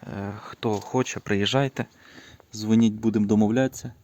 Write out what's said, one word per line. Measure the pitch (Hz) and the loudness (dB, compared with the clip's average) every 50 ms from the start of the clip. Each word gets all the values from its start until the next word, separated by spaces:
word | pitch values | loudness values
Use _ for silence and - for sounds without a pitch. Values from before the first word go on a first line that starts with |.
| - | -12
Е, | - - 202 196 196 202 107 | -10 -10 -8 -8 -8 -10 -12
хто | - - - _ - 117 107 | -14 -18 -16 _ -4 -2 -2
хоче, | 101 - - - 131 127 - - - | -4 -6 -4 -2 -2 -2 -2 -6 -12
приїжджайте, | - - 104 98 101 101 117 135 139 135 - - 113 - _ _ _ - - - - - - - - _ - | -4 -2 -2 0 0 0 0 0 -2 -2 -4 -8 -8 -8 _ _ _ -20 -20 -20 -20 -20 -20 -20 -20 _ -14
дзвоніть, | 110 107 107 110 113 113 113 104 | -10 0 2 4 6 6 4 2
будемо | 107 113 113 104 113 104 | 2 -2 0 2 2 2
домовлятися. | 101 110 104 110 104 113 127 131 131 127 - - 127 110 _ | 4 4 4 4 4 4 2 0 0 -2 -8 -16 -16 -16 _